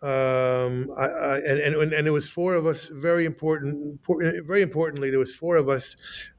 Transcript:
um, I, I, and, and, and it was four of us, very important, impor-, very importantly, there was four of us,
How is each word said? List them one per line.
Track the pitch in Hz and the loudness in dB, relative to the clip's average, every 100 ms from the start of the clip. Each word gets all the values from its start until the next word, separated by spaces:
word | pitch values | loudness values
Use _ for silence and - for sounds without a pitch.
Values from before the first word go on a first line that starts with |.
um, | 143 135 131 131 127 127 127 127 135 - | -2 0 2 2 2 2 0 -2 -4 -4
I, | |
I, | 135 160 147 139 | -4 -2 -2 -2
and, | 147 139 | 0 0
and, | 147 151 156 | 0 2 0
and | 156 156 | 2 2
it | |
was | 147 143 | 0 -2
four | - 180 | -2 0
of | 180 160 | 2 2
us, | 160 - | -2 -6
very | 147 160 170 | -4 0 2
important, | 165 156 156 156 139 147 147 143 | 2 -2 -2 0 -2 -4 -6 -6
impor-, | - 165 165 170 | -2 0 0 -2
very | 156 196 | 0 2
importantly, | 180 139 160 143 139 | 2 2 -2 -2 0
there | 135 | 2
was | 131 - | 0 -2
four | 170 170 | 2 2
of | 139 | 4
us, | 135 - - - - - | 0 -2 -10 -14 -14 -16